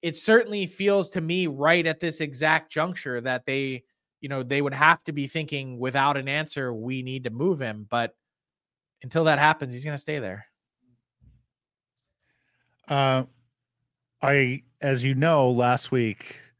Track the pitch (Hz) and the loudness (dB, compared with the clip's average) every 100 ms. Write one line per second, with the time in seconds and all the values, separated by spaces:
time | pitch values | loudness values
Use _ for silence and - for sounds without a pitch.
0 | 170 160 - 226 226 208 180 - 196 202 | -6 -4 4 6 6 -4 -4 -2 2 2
1 | 180 185 160 180 175 135 147 175 160 156 | 2 -4 -2 -2 -2 0 4 4 2 -2
2 | 170 156 151 131 156 160 156 156 165 180 | -4 -4 -8 -2 2 2 0 -4 -4 -4
3 | 139 123 127 127 131 135 139 127 _ _ | -8 -6 -2 -4 -2 -4 -4 -8 _ _
4 | _ _ 143 139 123 139 143 135 156 165 | _ _ -8 -8 -2 -2 -2 4 4 4
5 | - 147 139 165 151 147 131 123 127 135 | -2 -6 -6 -6 -6 -8 -8 -6 -2 0
6 | 135 139 135 143 151 - 131 113 117 131 | 0 0 -4 -6 -6 -6 -6 -6 -6 -8
7 | 127 131 120 113 175 165 127 107 104 120 | -8 -8 -8 -4 -2 -2 -4 -8 -4 -2
8 | 113 _ _ _ _ _ _ _ _ _ | -2 _ _ _ _ _ _ _ _ _
9 | 127 160 160 143 151 160 135 123 147 147 | -6 0 2 4 4 2 -4 -8 -10 -10
10 | - 151 104 98 - _ _ _ _ _ | -6 -6 -6 -10 -16 _ _ _ _ _
11 | _ _ - _ _ _ _ _ _ _ | _ _ -20 _ _ _ _ _ _ _
12 | _ _ _ _ _ _ _ _ - 139 | _ _ _ _ _ _ _ _ -4 2
13 | 135 131 127 _ _ _ _ _ _ _ | 4 2 -2 _ _ _ _ _ _ _
14 | _ _ 139 143 127 135 _ _ 143 131 | _ _ 2 4 2 -2 _ _ -2 0
15 | 131 131 156 156 127 123 123 123 - 131 | 0 2 4 4 4 4 2 2 0 0
16 | 113 101 - - - _ | 0 -4 -12 -20 -20 _